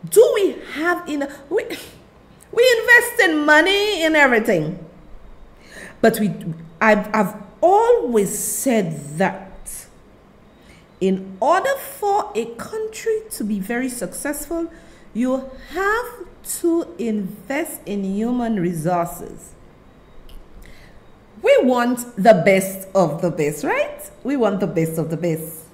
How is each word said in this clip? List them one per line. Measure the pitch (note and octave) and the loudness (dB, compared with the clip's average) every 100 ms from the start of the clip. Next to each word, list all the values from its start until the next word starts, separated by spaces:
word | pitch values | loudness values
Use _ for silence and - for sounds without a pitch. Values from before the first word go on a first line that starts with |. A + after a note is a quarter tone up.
| E3 | 2
Do | F#4 A#4+ A4+ | 6 6 4
we | F#4 A#3+ - | 0 -2 -12
have | C#4 E4 F4 - | -4 -2 -2 -4
enough? | C#4+ C4+ - - | -6 -6 -10 -4
We, | G4+ A#4+ - - - - - - - - | -4 -4 -12 -14 -20 -20 -20 -20 -20 -6
we | A4 B4+ A4+ | 4 4 4
invest | A4 A#4+ A#4+ - F#4+ | 6 4 4 2 2
in | D#4 D4 | 2 6
money | D4+ E4+ G4+ G#4 F#4+ | 6 6 2 0 0
in | D#4+ D#4 | 2 4
everything. | C#4 A#3 A3+ F3+ D#3 F#3+ - - - - - - - - - - - - | 4 4 2 0 -2 -8 -14 -20 -20 -20 -20 -20 -20 -20 -20 -20 -20 0
But | A3+ A3+ | 2 2
we, | G#3 - E3+ D#3 - - | -2 -4 -10 -10 -14 0
I've, | A3 G#3 - | 4 4 2
I've | A3 G3 - - - | 0 -2 -4 -18 0
always | E4 G4+ A#4 A#4+ D4+ A3+ F#3+ - | 4 6 6 4 4 0 0 -4
said | - - C4+ A3+ F3 D3+ D3 D3+ | -6 -4 0 2 0 -6 -10 -2
that | F#3+ - - - - - - - - - _ _ - _ - - _ _ | -2 -2 -14 -18 -16 -16 -18 -20 -20 -20 _ _ -20 _ -20 -20 _ _
in | F#3 F#3+ - - | 0 0 -4 -2
order | C4 F4+ C5+ C#5 | 2 2 0 -4
for | - - G4+ G4+ - | -6 -6 -2 -2 -2
a | - A#3+ - | -6 -6 -10
country | - A4 A4 - A4+ A4 - | -10 -8 -8 -6 -4 -4 -6
to | - | -8
be | G#3+ G#3 | -6 -4
very | F#3 A#3+ B3+ | -4 -4 -4
successful, | B3 F3 - C#4+ D4 - E4 E4 - - - - | -6 -10 -8 -8 -8 -6 -6 -6 -10 -20 -20 -12
you | G#3+ B3+ C4 C4 - - | -4 -2 -2 -4 -16 -12
have | D#4+ G4 A4 B4 - F4+ - - - | -4 0 -2 -4 -12 -18 -18 -12 -4
to | F4 E4 - - | 0 0 -4 -6
invest | A#3 G#3+ F#3 - - C#4 E4+ - - | -4 -4 -4 -10 -6 -6 -4 -10 -8
in | G3+ | -4
human | F#3+ G3 A3+ B3 A#3 G#3+ | -4 -2 -2 -2 -2 0
resources. | F3 E3+ D#3 F3 E3+ - - - - - - - - - - - - - - - - - - - - - - - | -2 -2 -2 0 -2 -6 -14 -16 -20 -20 -20 -20 -20 -20 -20 -20 -18 -20 -20 -20 -20 -20 -20 -20 -20 -20 -20 -4
We | G4 C#5 | 4 6
want | B3+ B3 A#3+ B3 - - | 6 2 2 -2 -6 2
the | G#3 G3 | 6 6
best | F3+ F#3+ F#3 - - F#3+ | 6 4 2 -8 -2 2
of | E3 D#3 | 2 0
the | F3 | -4
best, | - D3 D3+ | -2 -2 -2
right? | C#4 B4+ D5 - - - | -4 -2 -2 -6 -18 -12
We | A#3 C#4 | -6 0
want | G#3+ G3 | 0 2
the | F#3+ | -2
best | E3 D#3+ D#3+ | 0 -2 -2
of | D3+ | -4
the | D#3+ | -4
best | F3 D#3+ - - - | -2 -4 -8 -14 -20